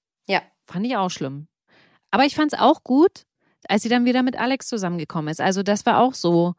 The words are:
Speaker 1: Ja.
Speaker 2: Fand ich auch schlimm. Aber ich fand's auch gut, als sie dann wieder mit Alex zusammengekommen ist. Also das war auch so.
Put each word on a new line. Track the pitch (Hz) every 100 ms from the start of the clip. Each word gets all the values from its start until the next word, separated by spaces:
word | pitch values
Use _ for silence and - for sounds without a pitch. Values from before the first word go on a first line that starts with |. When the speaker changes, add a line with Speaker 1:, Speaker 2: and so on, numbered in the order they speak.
| _ _ -
Speaker 1:
Ja. | 190 - _ -
Speaker 2:
Fand | 175 233
ich | 233
auch | 185
schlimm. | - 139 139 151 _ _ _ _ _ _
Aber | 202 277
ich | 302
fand's | 302
auch | - 233 320
gut, | - 262 349 - - _ _ _ -
als | 208
sie | 220
dann | 240 240
wieder | 247
mit | 254 -
Alex | 240 269 -
zusammengekommen | 233 185 175 156 170 151
ist. | 156
Also | 185 190
das | 196 208 -
war | -
auch | 247
so. | 262 170 170 175